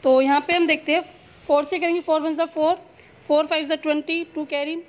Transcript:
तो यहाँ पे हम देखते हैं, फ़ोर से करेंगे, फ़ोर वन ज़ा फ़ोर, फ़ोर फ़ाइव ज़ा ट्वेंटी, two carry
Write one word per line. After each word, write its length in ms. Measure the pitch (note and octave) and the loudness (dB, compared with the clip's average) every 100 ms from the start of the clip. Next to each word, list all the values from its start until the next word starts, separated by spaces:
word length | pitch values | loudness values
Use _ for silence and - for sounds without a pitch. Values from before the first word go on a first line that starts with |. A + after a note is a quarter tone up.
तो 160 | C4+ C4 | 4 4
यहाँ 180 | C4+ C#4+ | 4 2
पे 120 | D4 | 2
हम 140 | F4 E4+ | 0 2
देखते 240 | D#4 D#4 | 0 0
हैं, 100 | D#4 F4 - - - | -2 -2 -16 -20 -20
फ़ोर 200 | - D4 | 0 0
से 160 | D4 F4+ | 0 -2
करेंगे, 200 | E4+ E4+ | -2 -2
फ़ोर 200 | E4 D#4 | 0 0
वन 120 | D#4 | 0
ज़ा 120 | D#4 E4 | -2 -4
फ़ोर, 260 | E4 D#4 F4+ - - - - - | 0 0 0 -4 -20 -20 -20 0
फ़ोर 180 | D4 D#4 | 0 2
फ़ाइव 200 | D#4 D4 | -2 -2
ज़ा 100 | D#4 | -4
ट्वेंटी, 460 | D#4 D4+ D4+ E4 E4+ | -2 -2 -2 -4 -4
two 200 | - D4+ | -8 -6
carry 300 | C#4+ C#4+ E4 | -4 -4 -8